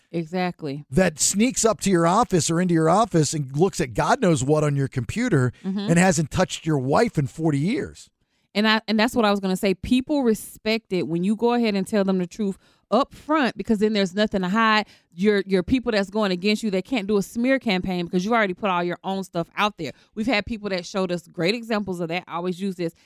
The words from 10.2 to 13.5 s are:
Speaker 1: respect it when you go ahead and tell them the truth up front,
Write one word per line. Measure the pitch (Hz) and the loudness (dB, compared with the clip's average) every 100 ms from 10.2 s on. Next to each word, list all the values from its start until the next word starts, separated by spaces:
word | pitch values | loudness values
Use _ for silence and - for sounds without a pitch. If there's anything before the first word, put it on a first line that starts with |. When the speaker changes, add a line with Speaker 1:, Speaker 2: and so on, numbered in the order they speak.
Speaker 1:
respect | 247 214 - - 214 226 - | 0 0 -4 -8 -4 -4 -2
it | 180 131 | -4 -2
when | 170 | -2
you | 185 214 | -2 0
go | 233 | 0
ahead | 240 226 202 | 0 0 -2
and | 190 | -2
tell | 214 | 0
them | 196 190 | 0 0
the | 175 | -2
truth | - 202 190 _ _ - | -4 -6 -6 _ _ -2
up | 220 277 | -2 -2
front, | - - 311 247 | -6 -2 0 0